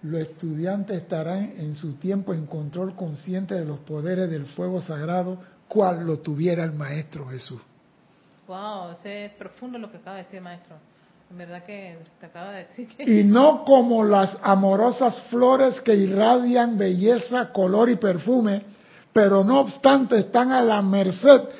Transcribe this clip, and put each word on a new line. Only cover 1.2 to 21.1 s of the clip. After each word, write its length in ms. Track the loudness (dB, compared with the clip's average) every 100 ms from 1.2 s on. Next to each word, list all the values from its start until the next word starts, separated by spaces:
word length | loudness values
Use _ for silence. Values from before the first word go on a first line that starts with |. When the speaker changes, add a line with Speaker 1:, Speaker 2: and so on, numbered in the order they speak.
| -6 -6 -8 -10
Speaker 1:
en 180 | -10 -10
su 200 | -12 -10
tiempo 360 | -6 -6 -4
en 120 | -8 -8
control 500 | -10 -10 -8 -10 -8
consciente 600 | -12 -12 -8 -8 -6 -8
de 100 | -8
los 140 | -10
poderes 500 | -10 -10 -6 -4 -4
del 160 | -6 -10
fuego 360 | -10 -6 -6
sagrado, 580 | -8 -10 -6 -4 -4 -10 -16 _ _
cual 380 | 0 0 0 -6
lo 140 | -6
tuviera 440 | -6 -4 -2 -2
el 100 | -4
Maestro 540 | -8 -10 -10 -12 -14 -14
Jesús. 340 | -14 -14 -18 _ _ _ _ _ _ _ _ _
Speaker 2:
Wow, 440 | -14 -10 -10 -12
ese 340 | -14 -14 -14 -14
es 60 |
profundo 440 | _ -20 _ -16 -14
lo 120 | -14
que 60 | -18
acaba 200 | -18 -16
de 60 |
decir 140 | -16 -18
el 60 |
Maestro. 320 | -18 -20 _ -20 _ _ _ _ _
En 60 | -20
verdad 260 | -16 -18 -16
que 320 | -18 -16 -20 -20 _
te 40 | -20
acaba 260 | -18 -16
de 80 | -16 -18
decir 220 | -16 -18
que 160 | -8
Speaker 1:
Y 200 | 2 4
no 420 | 6 6 6 4 6
como 380 | 6 6 2 4
las 320 | 4 2 -2
amorosas 760 | 2 2 4 2 2 2 -2 -2
flores 580 | -6 0 4 4 2 0
que 120 | 2
irradian 840 | 2 2 2 4 4 4 2 2 0
belleza, 720 | 0 0 2 2 0 -4 -4
color 380 | -2 0 4 2
y 80 | 2
perfume, 680 | 0 -2 0 0 2 -2 -6 -20 _ -20 _
pero 320 | 2 4 4
no 160 | 4 2
obstante 600 | 2 2 4 4 4 0
están 320 | 2 0 2
a 80 | 2
la 200 | 2 2
merced 600 | 0 2 0